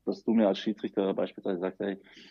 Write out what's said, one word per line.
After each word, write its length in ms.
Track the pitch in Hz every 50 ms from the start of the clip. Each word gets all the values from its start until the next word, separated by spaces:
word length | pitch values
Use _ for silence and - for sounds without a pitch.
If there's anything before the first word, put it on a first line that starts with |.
| _
dass 180 | - 98 - -
du 100 | - 110
mir 140 | 117 110
als 120 | 95 95 -
Schiedsrichter 540 | - 113 104 - - 98 - 104 98 95 98
beispielsweise 460 | 87 95 - - - - 101 95 85
sagst, 200 | 92 95 - -
„Hey, 180 | 104 98 95 95 - - - - - -